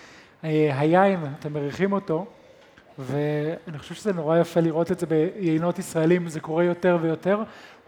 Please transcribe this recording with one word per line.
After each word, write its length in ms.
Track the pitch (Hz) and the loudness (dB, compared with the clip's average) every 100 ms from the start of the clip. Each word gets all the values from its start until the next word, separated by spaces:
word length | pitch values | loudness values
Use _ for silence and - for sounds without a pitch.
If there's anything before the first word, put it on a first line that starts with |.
| - - - _ | -20 -20 -20 _
אה, 260 | 160 156 151 135 | -2 2 2 2
היין, 420 | 151 180 196 190 147 143 | 4 4 4 2 -4 -10
אתם 140 | 156 | -8
מריחים 400 | 147 143 135 196 | -6 -6 -2 -2
אותו, 340 | 196 190 160 208 - - - - - - - | -2 -2 -4 -6 -14 -20 -20 -20 -20 -20 -14
ואני 800 | 127 143 147 151 151 170 - 147 | -6 -4 -2 -2 -4 -6 -10 -14
חושב 160 | - | -12
שזה 180 | 170 214 | -8 -4
נורא 260 | 180 151 170 | -2 2 2
יפה 220 | 165 175 | 2 2
לראות 320 | 165 156 170 | 2 2 0
את 60 | 180 | -2
זה 80 | 156 | 0
ביינות 720 | 160 165 220 175 160 175 175 | 2 2 0 0 2 0 -2
ישראלים, 500 | - 165 160 180 170 | -4 0 4 4 2
זה 120 | 151 | -8
קורה 240 | 160 160 | -4 0
יותר 340 | 175 175 185 175 | 2 2 2 2
ויותר. 420 | 160 160 180 208 220 - - - | 2 0 0 0 -2 -12 -20 -20